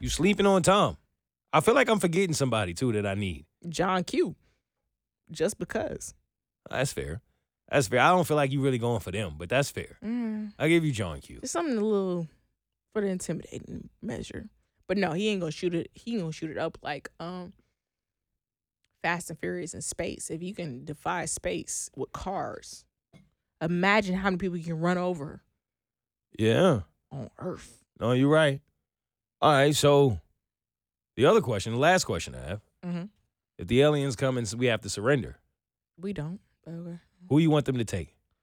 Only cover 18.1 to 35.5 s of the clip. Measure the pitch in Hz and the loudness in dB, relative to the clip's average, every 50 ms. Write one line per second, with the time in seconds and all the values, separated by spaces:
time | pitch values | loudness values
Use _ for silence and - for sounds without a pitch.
18.1 | _ _ _ _ _ _ _ _ _ _ _ _ _ _ _ _ _ _ - 165 | _ _ _ _ _ _ _ _ _ _ _ _ _ _ _ _ _ _ -4 -4
19.1 | 170 170 - - 165 - - 175 180 180 180 175 - - 156 - - - 170 165 | -4 -4 -4 -10 -12 -8 -6 -6 -6 -6 -8 -10 -10 -10 -10 -10 -8 -6 -6 -8
20.1 | - - - - - 160 175 180 208 - 175 160 123 123 143 147 147 - - 165 | -8 -10 -10 -10 -8 -8 -8 -10 -8 -8 -8 -8 -10 -10 -10 -12 -12 -8 -6 -6
21.1 | 175 180 156 - - - - 175 185 170 - - - - - - - - 131 - | -6 -4 -4 -6 -8 -6 -6 -6 -6 -6 -6 -8 -8 -8 -10 -10 -8 -10 -10 -8
22.1 | _ - - 185 196 180 143 107 - - - - - - - _ _ _ _ _ | _ -10 -8 -6 -6 -6 -6 -6 -8 -12 -14 -16 -20 -20 -20 _ _ _ _ _
23.1 | _ - _ _ _ _ _ _ _ _ 160 160 175 180 180 196 202 220 208 190 | _ -20 _ _ _ _ _ _ _ _ -4 -2 0 2 2 4 4 4 2 0
24.1 | 180 190 190 202 185 175 190 190 175 175 160 170 165 156 165 175 180 180 180 180 | -2 -2 0 0 0 0 -2 -4 -4 -4 -6 -6 -6 -2 0 0 0 2 0 -2
25.1 | 180 160 139 151 151 - - _ _ _ _ _ _ _ _ _ _ _ _ _ | -4 -4 -6 -10 -12 -14 -18 _ _ _ _ _ _ _ _ _ _ _ _ _
26.1 | _ _ _ _ _ - 113 110 117 131 170 190 151 104 78 - _ _ _ _ | _ _ _ _ _ 0 2 4 4 6 6 4 4 2 -2 -8 _ _ _ _
27.1 | - 139 117 - - - - 185 170 - - - - _ _ _ _ _ - 113 | -12 -12 -12 -12 -12 -10 -10 -8 -8 -10 -14 -20 -20 _ _ _ _ _ 0 2
28.1 | 123 127 135 143 151 156 160 147 139 139 - _ _ _ _ _ _ _ _ _ | 4 4 4 6 6 6 6 4 2 -2 -8 _ _ _ _ _ _ _ _ _
29.1 | _ _ _ _ _ _ - 147 151 135 135 147 156 127 - 147 143 143 143 135 | _ _ _ _ _ _ 4 6 6 6 6 4 4 4 6 6 8 8 6 6
30.1 | 104 82 - _ _ _ _ _ _ _ _ _ _ _ _ _ _ _ _ _ | 4 0 -6 _ _ _ _ _ _ _ _ _ _ _ _ _ _ _ _ _
31.1 | _ - 117 156 214 226 151 123 113 98 - 113 110 120 139 165 185 185 - - | _ 4 4 6 6 6 4 2 -2 -4 -4 -4 -2 2 4 6 6 4 2 0
32.1 | 110 82 - - 65 64 62 69 92 107 - _ _ _ - 180 175 170 175 214 | -4 -4 -4 -8 -10 -12 -10 -10 -10 -10 -12 _ _ _ -10 -8 -8 -8 -8 -10
33.1 | - _ _ _ _ _ _ _ _ _ - 87 120 123 143 151 151 147 139 139 | -14 _ _ _ _ _ _ _ _ _ -6 0 4 6 6 6 4 2 0 -2
34.1 | 123 98 - 135 131 123 117 101 110 117 127 123 113 107 - 101 - - 101 123 | -2 -2 -2 -2 0 -2 -4 -4 -4 -2 0 0 0 0 -2 -6 -8 -2 2 2
35.1 | 147 135 98 - 69 - _ _ | 2 2 0 -4 -10 -16 _ _